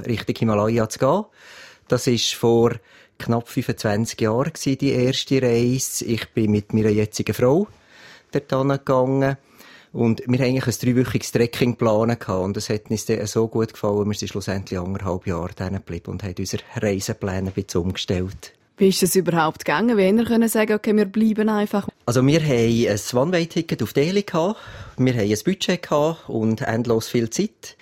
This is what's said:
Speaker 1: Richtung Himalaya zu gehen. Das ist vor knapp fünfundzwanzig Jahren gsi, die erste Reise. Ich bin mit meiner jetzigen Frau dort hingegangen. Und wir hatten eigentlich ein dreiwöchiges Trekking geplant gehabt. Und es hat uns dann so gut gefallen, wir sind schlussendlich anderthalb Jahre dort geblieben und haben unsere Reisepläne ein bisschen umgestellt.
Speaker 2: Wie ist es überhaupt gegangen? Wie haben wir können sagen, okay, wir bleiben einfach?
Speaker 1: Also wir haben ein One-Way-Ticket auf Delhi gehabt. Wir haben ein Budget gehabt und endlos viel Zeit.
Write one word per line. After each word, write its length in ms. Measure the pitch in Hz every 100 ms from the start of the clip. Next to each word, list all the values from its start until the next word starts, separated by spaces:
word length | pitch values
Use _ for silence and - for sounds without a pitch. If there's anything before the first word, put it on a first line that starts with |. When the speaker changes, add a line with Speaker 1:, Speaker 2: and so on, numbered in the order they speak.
Speaker 1:
Richtung 300 | 113 107 -
Himalaya 540 | 120 113 104 107 117 110
zu 100 | -
gehen. 260 | 131 175 214 _ - - - - -
Das 220 | 123 -
ist 260 | 120 -
vor 380 | - 117 117 117 117 - - _ -
knapp 320 | - 117 -
fünfundzwanzig 680 | - - 117 110 104 113 -
Jahren 280 | 110 113 151
gsi, 260 | - - 131
die 160 | 139
erste 500 | 127 123 131 - 135
Reise. 640 | 123 117 120 131 - - -
Ich 240 | 113 -
bin 220 | - 110
mit 200 | 104 -
meiner 160 | 110 110
jetzigen 460 | 107 107 - 104
Frau 340 | 107 123 156 208 - _ - - - _
dort 180 | 147 -
hingegangen. 840 | 135 135 139 - 131 127 135 135 135 _ - - - _
Und 300 | 156 117 113 -
wir 120 | 123
hatten 180 | 127 131
eigentlich 100 | 123
ein 260 | 110 123
dreiwöchiges 380 | 123 127 - -
Trekking 400 | 117 117 - 123
geplant 460 | 113 117 107 113 117
gehabt. 260 | - 92
Und 120 | 95 101
es 140 | -
hat 180 | 107 -
uns 160 | 110
dann 220 | - 113 107
so 220 | 113 113
gut 260 | 117 110
gefallen, 340 | - 104 104 104
wir 60 |
sind 140 | 104 95
schlussendlich 500 | 104 98 98 95 95
anderthalb 480 | 90 98 98 92 -
Jahre 240 | 85 87
dort 180 | - 92
geblieben 400 | 95 - 87 -
und 100 | 92
haben 140 | 101 90
unsere 240 | 95 107 - -
Reisepläne 720 | 107 98 - 110 101 95 95
ein 40 |
bisschen 300 | 95 98 92
umgestellt. 720 | 87 95 - 92 92 - - _ _ -
Speaker 2:
Wie 100 | 196
ist 140 | 185
es 120 | 185
überhaupt 520 | 185 170 165 160 - -
gegangen? 320 | 151 233 220
Wie 100 | 190
haben 80 | 220
wir 80 |
können 240 | 226 226 233
sagen, 240 | 226 214
okay, 240 | 208 - 214
wir 80 |
bleiben 460 | 202 214 220 208 214
einfach? 360 | 208 208 202 - - -
Speaker 1:
Also 200 | 120 131
wir 140 | 160
haben 480 | 156 123 117 117 110
ein 100 | 104 -
One-Way-Ticket 680 | 123 151 180 165 175 160 165
auf 100 | 110
Delhi 300 | - 151 196
gehabt. 360 | 202 165 175 220 - - - -
Wir 160 | 131
haben 180 | 120 104
ein 80 | 107
Budget 380 | - 190 - 180
gehabt 480 | - 151 151 165 -
und 320 | 113 110 110
endlos 460 | - 113 120 117 -
viel 200 | 123 113
Zeit. 480 | - 208 _ - -